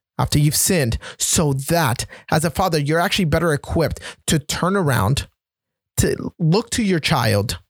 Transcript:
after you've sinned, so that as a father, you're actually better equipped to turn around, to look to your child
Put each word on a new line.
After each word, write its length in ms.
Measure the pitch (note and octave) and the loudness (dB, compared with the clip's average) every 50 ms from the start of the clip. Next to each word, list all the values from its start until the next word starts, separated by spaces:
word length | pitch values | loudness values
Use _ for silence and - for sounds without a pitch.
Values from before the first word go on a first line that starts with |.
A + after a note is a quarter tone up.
| _ _ _ - | _ _ _ -2
after 200 | C3 - - D3 | -2 2 2 4
you've 180 | D3 D3+ - | 4 4 2
sinned, 420 | - - - F#3+ D#3+ C3 A#2 - - - - - | 2 0 2 2 2 2 0 -2 -4 -6 -10 -8
so 360 | - - - - G3 D#3+ D3 | -6 -4 0 0 2 2 2
that 540 | C3+ C3+ C3+ - E3+ E3+ D#3 A#2 B2 - - - - - - - | 0 -2 -2 0 0 2 2 0 0 -2 -6 -12 -14 -12 -4 0
as 140 | D#3+ D#3+ D#3+ | 0 0 0
a 60 | E3 | 0
father, 280 | - - F#3 F3+ E3 D3+ | 0 0 0 0 0 0
you're 220 | C#3+ C#3+ D#3 E3+ | 0 0 0 0
actually 240 | F3 G3+ - - F3+ | 0 0 0 0 0
better 280 | D3 D#3+ D#3+ E3+ E3 | 2 2 2 2 0
equipped 480 | D3 C#3 - - - E3+ D3+ - - - - - - _ - - | 0 -2 -2 -4 -2 0 0 0 -2 -6 -12 -16 -16 _ -4 -2
to 100 | F3+ C#3+ | -2 -2
turn 380 | - - - - E3+ F3+ G3 | -2 -4 -4 -2 -2 0 0
around, 500 | G3+ E3+ C#3 B2 A2+ F#2+ A#2 C#3+ - - - _ _ _ _ _ _ _ _ _ _ _ _ - | 0 0 2 2 2 2 0 0 -2 -4 -10 _ _ _ _ _ _ _ _ _ _ _ _ -4
to 360 | - G3+ - - - - - - - | -2 -2 0 -2 -4 -6 -10 -6 -2
look 320 | E3+ D#3 F3 A3+ A#3 - | 0 2 2 2 0 -2
to 120 | - B3 A3 | -2 -2 0
your 160 | F#3+ F3+ D3+ | 0 0 0
child 580 | - - E3 B2+ A#2 A2 G2+ G2+ G2+ - - - _ | 0 0 0 0 0 0 0 0 -2 -2 -6 -10 _